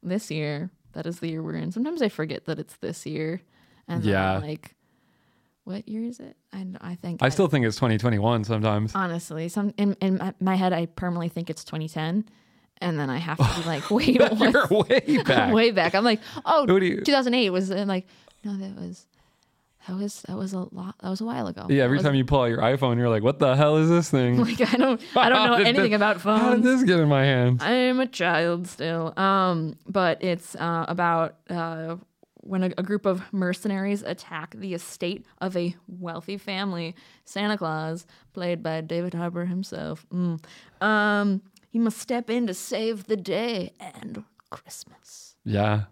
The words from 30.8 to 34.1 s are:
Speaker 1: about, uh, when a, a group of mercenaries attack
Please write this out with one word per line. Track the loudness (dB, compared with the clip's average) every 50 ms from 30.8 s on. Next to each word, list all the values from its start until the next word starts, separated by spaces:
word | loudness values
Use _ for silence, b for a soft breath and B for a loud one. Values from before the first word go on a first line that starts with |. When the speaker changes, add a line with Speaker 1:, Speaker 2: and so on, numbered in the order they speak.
| -2 -4
Speaker 1:
about, | -2 -2 0 2 2 2 0 -2 -4 _ _ _
uh, | -6 -6 -4 -6 -6 -8 -8 -8 -10 -10 -12 _ _ _ _ _ _ _ -12
when | -6 -2 0 0
a, | 0 -2 -4
a | -4
group | -2 -2 0 0
of | 0 0 0 -4 -6
mercenaries | -4 -2 -2 -2 -2 -2 -4 -4 -4 -2 -2 -2 -2 -2 -4
attack | -6